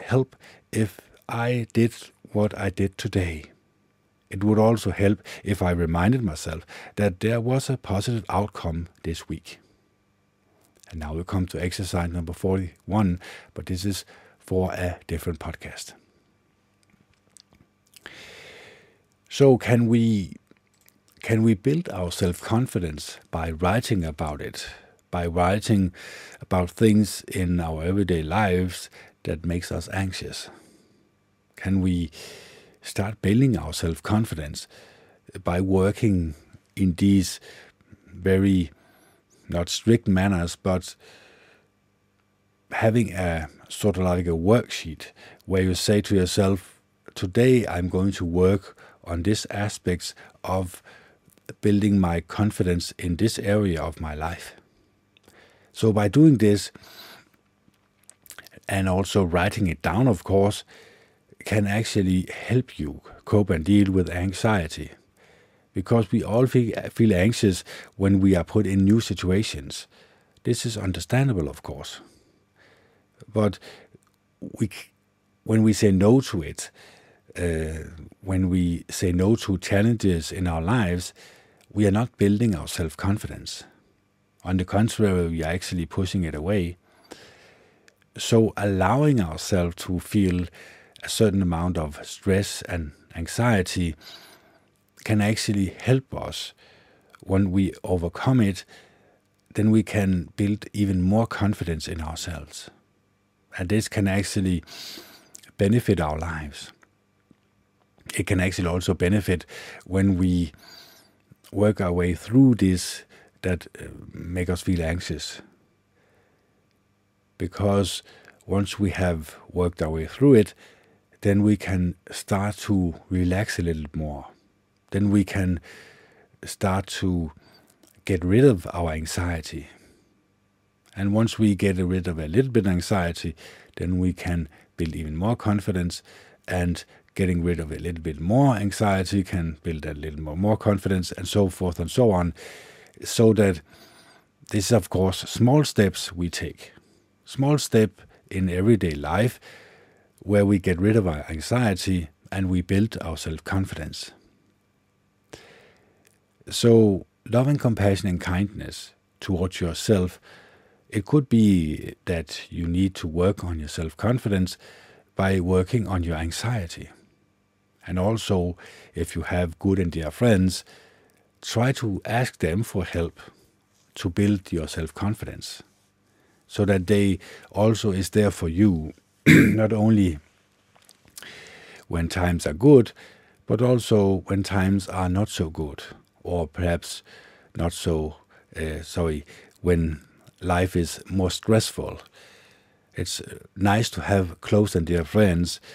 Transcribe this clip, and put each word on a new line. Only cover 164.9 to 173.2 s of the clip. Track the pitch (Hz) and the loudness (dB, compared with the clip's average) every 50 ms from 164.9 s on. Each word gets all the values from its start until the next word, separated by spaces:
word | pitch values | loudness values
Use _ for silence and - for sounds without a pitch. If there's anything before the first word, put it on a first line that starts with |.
| - _ _ _ _ | -20 _ _ _ _
by | - 98 95 98 95 | -2 0 2 2 0
working | 87 87 92 92 92 - - 120 101 | 2 2 2 2 2 2 -2 -2 -2
on | 87 95 92 85 | -2 -2 -2 -2
your | 82 85 | -2 -4
anxiety. | 78 80 85 82 - - 107 123 113 90 85 - - 78 - - _ _ _ _ _ _ _ _ _ _ _ _ _ _ _ _ _ _ | -4 -4 -6 -6 -6 -6 -4 -4 -4 -6 -8 -12 -14 -16 -18 -20 _ _ _ _ _ _ _ _ _ _ _ _ _ _ _ _ _ _
And | - 87 92 | -6 -4 -2
also, | 92 101 113 110 - - 101 92 87 87 87 - - - - - - - _ | 0 0 0 -2 -2 0 0 0 0 -2 -4 -8 -14 -20 -20 -20 -20 -16 _
if | - 87 - - | -8 -8 -6 -6
you | 87 80 | -8 -6
have | - 95 90 90 85 80 _ | -4 -2 -2 -2 -2 -4 _
good | - 98 98 95 | 0 2 2 2
and | 92 85 | 0 -2
dear | - 80 80 76 | -2 -4 -6 -6
friends, | - - 123 120 110 92 92 92 90 - - - - - - _ _ _ _ _ _ _ _ _ _ _ | -4 0 4 4 6 6 4 2 0 -2 -10 -16 -20 -20 -20 _ _ _ _ _ _ _ _ _ _ _
try | - - - 117 113 127 - | -12 -6 -2 0 0 0 0
to | - - 110 98 87 - | -2 -4 -4 -4 -4 -6
ask | - 113 107 123 - - _ | -4 -2 -2 -2 -2 -4 _
them | - 82 80 98 113 | -2 -2 0 -2 -4
for | - - 98 87 | -4 -4 -4 -4
help | - - 90 85 82 - - | -4 -4 -4 -4 -4 -6 -12